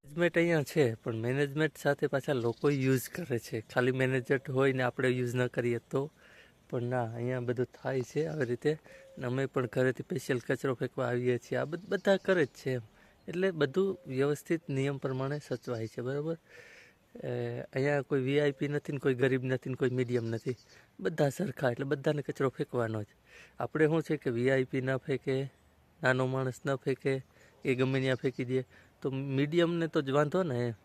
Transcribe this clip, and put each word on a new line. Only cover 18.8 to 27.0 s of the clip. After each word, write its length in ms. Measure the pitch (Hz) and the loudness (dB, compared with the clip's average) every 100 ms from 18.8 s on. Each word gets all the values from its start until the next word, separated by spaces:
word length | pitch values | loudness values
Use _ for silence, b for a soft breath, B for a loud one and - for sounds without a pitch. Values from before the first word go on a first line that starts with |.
| - | -4
ને 60 | 147 | -2
કોઈ 160 | 139 | 0
ગરીબ 300 | 123 131 131 | 2 2 2
નથી 260 | 127 127 135 | 0 -2 -2
ને 60 | 127 | 0
કોઈ 140 | 131 | 0
મીડિયમ 360 | 123 120 123 113 | 2 0 0 0
નથી, 320 | 113 - 120 - B B - | -4 -4 -8 -10 B B -6
બધા 300 | 190 160 147 | -6 0 0
સરખા, 420 | - 180 - 135 | 2 -4 0 -2
એટલે 140 | 120 139 | 0 -2
બધાને 360 | 143 139 147 | -2 0 -2
કચરો 280 | 139 - 135 | -4 -2 -2
ફેંકવાનો 540 | - 151 123 113 110 | 0 -4 -2 -2 -2
જ. 20 | 107 _ B B B B | -6 _ B B B B
આપણે 260 | 123 - 151 | -6 2 4
શું 160 | 160 | 2
છે 160 | 156 151 | 0 -2
કે 120 | - | -2
વી 200 | 117 123 | 0 2
આઈ 120 | 135 | 2
પી 180 | 131 135 | 2 -2
ના 160 | 127 131 | -2 -2
ફેંકે, 540 | - 131 - 131 135 _ _ _ _ _ | -2 -4 -2 -4 -4 _ _ _ _ _
નાનો 220 | 127 127 131 | 2 2 2
માણસ 280 | 131 131 123 143 | 0 -2 -4 -4
ન 100 | 135 | -2
ફેંકે, 480 | - 131 | -2 -2